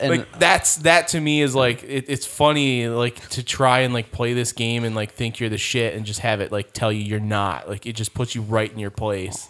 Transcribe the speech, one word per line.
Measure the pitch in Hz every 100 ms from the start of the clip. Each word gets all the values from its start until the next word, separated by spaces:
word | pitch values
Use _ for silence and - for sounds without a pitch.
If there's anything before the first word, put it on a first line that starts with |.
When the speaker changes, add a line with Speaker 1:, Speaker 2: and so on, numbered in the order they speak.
Speaker 1:
and | 139
Speaker 2:
Like, | 165 - -
that's, | 170 185 - -
that | 160 170 165
to | 170
me | 151 151
is, | 143 131
like, | 127 120
it, | - 139 135
it's | 135 -
funny, | - 151 147 139 123 117
like, | 117 120 - -
to | -
try | 120 - 135 127
and, | 127
like, | 120 110
play | - 120
this | 123 120
game | - 117 120
and, | 117 110
like, | 104
think | - 117 110
you're | 113
the | 104
shit | - 120 117
and | 95 107
just | 101
have | 113 104
it, | 98
like, | 104 -
tell | - 113
you | 107
you're | 104 107
not. | 107 104 98 71 87
Like, | 101 117
it | 113
just | 107
puts | - 123 120
you |
right | 107 110 107
in | 110
your | 101
place. | - 110 98 95 -